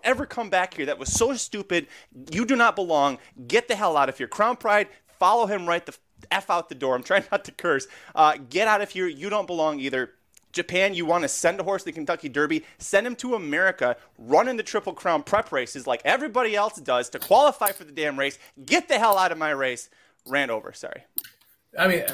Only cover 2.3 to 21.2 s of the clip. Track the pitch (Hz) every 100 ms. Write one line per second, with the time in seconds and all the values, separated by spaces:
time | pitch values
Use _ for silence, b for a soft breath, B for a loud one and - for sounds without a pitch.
2.3 | 165 233 254 233 202 180 151 139 127 b
3.3 | - 120 208 240 208 196 151 135 131 123
4.3 | - 220 - - 208 196 b _ - 185
5.3 | 233 208 208 170 170 147 - _ _ -
6.3 | 185 - 175 165 135 135 127 - 190 -
7.3 | 202 - - 170 139 - B B - 156
8.3 | 143 123 160 220 208 202 185 180 139 190
9.3 | 208 180 170 156 147 135 127 - _ _
10.3 | _ _ - 170 180 196 175 165 170 160
11.3 | - 170 190 185 190 160 160 147 165 147
12.3 | 131 151 156 B B - 196 240 233 247
13.3 | 226 156 151 190 180 123 120 b - 113
14.3 | 156 247 233 - 214 196 170 180 156 -
15.3 | 202 - 143 120 139 123 120 143 240 294
16.3 | 226 226 208 214 170 135 123 123 135 -
17.3 | 214 294 - 202 - 156 143 151 139 139
18.3 | - b - 131 320 - 240 226 196 185
19.3 | 165 156 139 131 120 - b b b -
20.3 | 139 131 110 - - - - _ -